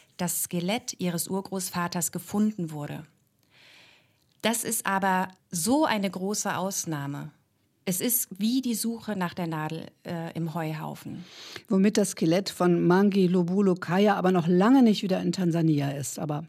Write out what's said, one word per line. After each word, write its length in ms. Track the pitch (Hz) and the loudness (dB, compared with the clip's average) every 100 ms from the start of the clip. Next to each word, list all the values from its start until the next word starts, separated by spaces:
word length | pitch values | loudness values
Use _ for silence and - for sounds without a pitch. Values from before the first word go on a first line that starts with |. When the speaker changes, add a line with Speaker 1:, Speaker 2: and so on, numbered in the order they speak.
| _ - | _ -6
Speaker 1:
das 280 | 175 - | -4 -4
Skelett 540 | - 175 175 233 - - | -4 -4 -2 -4 -6 -6
ihres 280 | 180 170 - | -4 -4 -4
Urgroßvaters 840 | 190 190 196 185 180 175 180 - | -6 -6 -8 -6 -4 -4 -4 -4
gefunden 580 | 175 - 208 214 214 160 | -6 -4 0 0 -2 -6
wurde. 340 | 151 147 147 160 _ _ _ _ _ - - - _ _ _ _ _ | -8 -10 -10 -14 _ _ _ _ _ -20 -20 -20 _ _ _ _ _
Das 200 | 214 226 | -2 -2
ist 240 | - 220 196 | -2 -4 -2
aber 420 | 196 190 185 185 - _ | 0 2 0 -2 -8 _
so 360 | 175 175 285 311 | -4 0 2 2
eine 220 | 214 196 | 0 -2
große 480 | 185 190 214 196 175 | -4 -6 -4 -4 -4
Ausnahme. 760 | 190 196 170 147 139 143 151 - _ _ _ _ | -4 -4 -6 -6 -6 -8 -12 -18 _ _ _ _
Es 160 | - 180 | -4 -2
ist 280 | 247 233 - 185 | 0 -2 -4 -4
wie 220 | 220 262 | 0 0
die 160 | 247 220 | 0 -2
Suche 400 | 226 226 - 196 | -4 -6 -6 -4
nach 180 | 175 | -4
der 140 | - 170 | -4 -4
Nadel, 380 | 160 156 160 - - | -4 -6 -6 -12 -14
äh, 280 | - 170 165 | -10 -8 -6
im 200 | - 165 | -6 -4
Heuhaufen. 680 | 165 160 156 151 143 - - - - - - - | -4 -6 -6 -8 -10 -12 -14 -14 -18 -16 -14 -2
Speaker 2:
Womit 280 | 196 208 208 | 2 4 4
das 140 | 190 | 0
Skelett 380 | - 165 175 196 | 2 2 2 0
von 380 | - 175 170 170 | 0 2 4 4
Mangi 400 | 185 208 196 180 | 6 6 4 4
Lobulu 480 | 185 170 190 196 | 4 2 2 2
Kaya 400 | 180 - 180 208 | 2 0 2 4
aber 160 | 196 185 | 4 2
noch 160 | 185 165 | 2 4
lange 360 | 180 214 269 | 4 6 8
nicht 200 | 233 196 | 6 4
wieder 180 | 196 185 | 0 0
in 120 | 180 | 0
Tansania 580 | 180 175 165 160 147 139 | 0 0 2 2 2 0
ist. 300 | 139 139 - | -4 -8 -6
Aber 240 | 156 147 | -6 -6